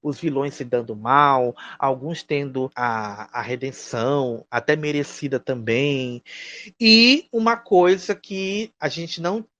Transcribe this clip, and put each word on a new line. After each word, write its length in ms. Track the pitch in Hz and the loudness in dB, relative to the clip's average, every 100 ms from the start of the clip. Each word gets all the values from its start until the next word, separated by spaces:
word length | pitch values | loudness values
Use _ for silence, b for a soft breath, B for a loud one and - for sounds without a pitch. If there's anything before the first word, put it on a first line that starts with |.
os 160 | 147 139 | -6 -4
vilões 360 | 165 135 143 | -4 -2 -4
se 100 | - | -6
dando 320 | 123 123 113 107 | -4 -4 -4 -8
mal, 580 | 113 139 143 135 123 117 B B | 2 4 4 4 0 -4 B B
alguns 440 | 135 131 139 165 | -2 -2 -6 -10
tendo 480 | - 143 143 131 127 | -4 -4 -4 -6 -6
a, 640 | - 120 113 107 101 107 120 | -2 -2 -2 -6 -10 -10 -10
a 20 | |
redenção, 1000 | 117 123 131 - - 120 120 143 127 117 - | -6 -6 -8 -10 -8 -2 0 0 -2 -6 -6
até 260 | 120 - 151 | -4 0 0
merecida 640 | 151 147 143 - 143 131 | 0 -2 -4 -6 -4 -4
também. 840 | - 127 113 117 143 135 127 120 B B B B 214 _ | -4 -6 0 0 2 0 -4 -8 B B B B -20 _
E 480 | 226 220 240 285 - | 6 8 8 4 0
uma 240 | 233 226 226 | 0 0 0
coisa 580 | - 185 180 185 - | 4 6 6 4 0
que 580 | 196 - 190 190 202 220 _ | -8 -6 -6 -4 -4 -6 _
a 80 | 151 | -6
gente 320 | 165 170 - | -6 -10 -6
não 260 | 170 214 226 _ | -4 -4 -8 _